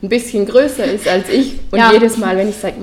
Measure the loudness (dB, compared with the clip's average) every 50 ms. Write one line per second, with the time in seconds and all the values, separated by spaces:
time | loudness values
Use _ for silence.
0 | -4 -2 -2 -2 -2 -2 -4 -4 -2 2 2 2 2 2 -2 -4 -4 -4 -4 -2
1 | -2 0 -2 -2 -2 0 0 0 0 -2 -4 -6 -6 -2 0 4 4 6 6 6
2 | 4 2 0 -2 -2 -2 0 0 -2 -2 -4 -6 -8 -8 -8 -8